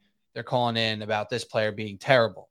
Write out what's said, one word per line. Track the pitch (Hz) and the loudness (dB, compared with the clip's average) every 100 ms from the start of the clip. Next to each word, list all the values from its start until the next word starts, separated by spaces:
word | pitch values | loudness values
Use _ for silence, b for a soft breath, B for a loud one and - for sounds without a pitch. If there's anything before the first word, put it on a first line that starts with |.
| _ _ _ | _ _ _
They're | 117 | -12
calling | 117 127 120 113 | -2 0 2 0
in | 110 107 | 0 -2
about | 107 107 104 | -2 -4 -2
this | 117 | -6
player | - 117 107 | -2 0 0
being | 104 107 101 | -2 -8 -8
terrible. | - 131 110 - - | 4 4 4 -2 -20